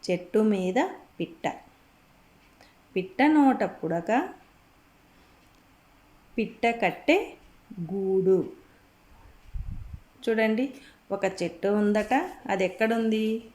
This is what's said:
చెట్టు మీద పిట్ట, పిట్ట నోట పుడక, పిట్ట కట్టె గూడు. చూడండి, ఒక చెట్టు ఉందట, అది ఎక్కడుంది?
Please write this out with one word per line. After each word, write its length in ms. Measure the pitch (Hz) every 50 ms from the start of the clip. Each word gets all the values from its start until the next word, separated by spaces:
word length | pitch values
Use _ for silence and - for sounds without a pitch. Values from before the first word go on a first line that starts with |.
| - -
చెట్టు 280 | 180 175 180 - - 214
మీద 500 | 220 220 208 190 185 185 185 247 311 370 - - - _ _ _
పిట్ట, 340 | 170 165 - - - - - - - - - _ _ _ _ _ _ _ _ _ _ _ _ _ _ _ _ _ - - _ _ _ _ _
పిట్ట 260 | 196 180 190 - -
నోట 420 | 254 302 311 302 285 269 254 - 220
పుడక, 680 | 180 - - - 160 165 170 170 - 214 247 339 381 - - - _ _ _ _ _ _ _ _ _ _ _ _ _ _ _ - _ _ _ _ _ _ _ _ _ _ _ _ _ _ _ _ _ _ _ _ _ - -
పిట్ట 300 | 220 220 - - - 233
కట్టె 680 | 233 233 220 180 170 - - - 311 392 - - - - - - _ - _ _ - - 170 160 190
గూడు. 600 | 196 190 190 190 190 190 185 190 185 - - - - - _ - _ _ _ _ _ _ _ - - - - - - _ - - - - - - - - - - - - _ _ - - -
చూడండి, 440 | 226 220 220 220 220 220 262 277 254 - - - - _ _ _
ఒక 140 | 196 196 -
చెట్టు 420 | 190 190 - 175 165 - - - 196
ఉందట, 460 | 202 208 214 208 208 214 208 - 254 269 349 359 - - - -
అది 160 | 196 190 190
ఎక్కడుంది? 800 | 180 185 - 226 220 233 233 226 220 220 214 220 220 220 226 233 - -